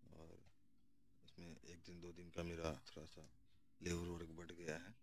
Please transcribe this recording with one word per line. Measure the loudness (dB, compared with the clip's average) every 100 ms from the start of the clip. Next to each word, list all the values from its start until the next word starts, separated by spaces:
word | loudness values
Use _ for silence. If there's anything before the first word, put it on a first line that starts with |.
| -10
और | -10 -8 -8 -12 -14 -16 -16 -16 -16 -16 -16 -14
इसमें | -6 -4
एक | -4 -6 -8 -4
दिन | -2
दो | -2
दिन | -2 -2
का | 4
मेरा | 4 6 6 6 0
थोड़ा | -6 -6
सा | -8 -12 -14 -18 -18 -16 0
लेबर | 6 6 6
वर्क | 4 2 -2
बढ़ | -4
गया | -2 2 2
है। | 0 -10